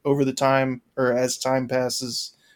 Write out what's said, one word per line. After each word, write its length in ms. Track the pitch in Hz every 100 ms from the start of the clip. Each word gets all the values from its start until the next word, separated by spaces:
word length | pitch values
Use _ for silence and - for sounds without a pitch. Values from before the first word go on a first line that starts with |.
over 220 | 147 143 135
the 80 |
time 480 | 131 135 135 131 123 _ -
or 160 | 127
as 240 | 123 127 -
time 320 | 131 131 123
passes 640 | 127 123 - 127 110 - _ _